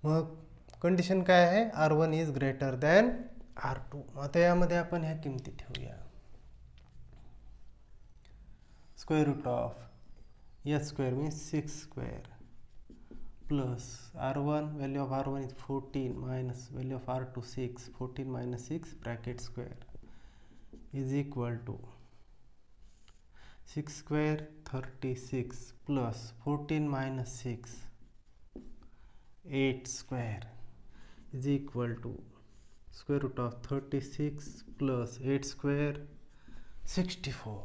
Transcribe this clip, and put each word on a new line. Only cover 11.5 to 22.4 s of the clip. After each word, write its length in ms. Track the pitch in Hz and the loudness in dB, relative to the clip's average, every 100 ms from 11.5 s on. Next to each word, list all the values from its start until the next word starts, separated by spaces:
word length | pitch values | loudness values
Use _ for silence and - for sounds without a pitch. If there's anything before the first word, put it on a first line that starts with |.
| 156 151 - | -2 -2 -6
स्क्वेअर 540 | - - 123 117 - - - - - - - - - - - - - | -10 -6 -6 -6 -10 -16 -16 -16 -14 -14 -16 -16 -14 -8 -8 -6 0
plus 340 | 143 127 120 - - - - 131 | 2 2 -2 -6 -12 -12 -4 -2
आर 100 | 139 | 2
वन, 320 | 143 151 151 151 | 2 2 0 -2
value 240 | 135 135 135 | -2 0 0
of 60 | 135 | 0
आर 100 | 139 | 0
वन 140 | 135 131 | -2 -4
is 60 | - - | -8 -4
fourteen 480 | 135 135 143 131 110 | -4 -2 -2 0 -2
minus 460 | 123 127 127 123 - 131 | -2 -2 -2 -4 -8 -6
value 200 | 131 131 | -4 -4
of 100 | 127 | -2
आर 140 | 127 127 - | -2 -2 -6
टू 60 | 117 | -6
six, 360 | - 127 - - - | -4 -4 -4 -12 -6
fourteen 340 | 127 127 131 123 | -6 -4 -4 -2
minus 300 | 123 123 123 | -2 -4 -4
six 260 | 160 160 - | -6 -6 -8
bracket 380 | - 117 123 123 | -6 -4 -4 -6
square 400 | - - 120 123 - - - - - - - - - - - | -6 -6 -8 -8 -12 -12 -12 -14 -14 -18 -20 -18 -16 -16 -8
is 200 | 135 131 139 | -4 0 0
equal 340 | 139 131 120 113 117 | 0 0 -2 -2 -6
to 120 | 110 - - - - - - | -8 -10 -16 -20 -20 -20 -20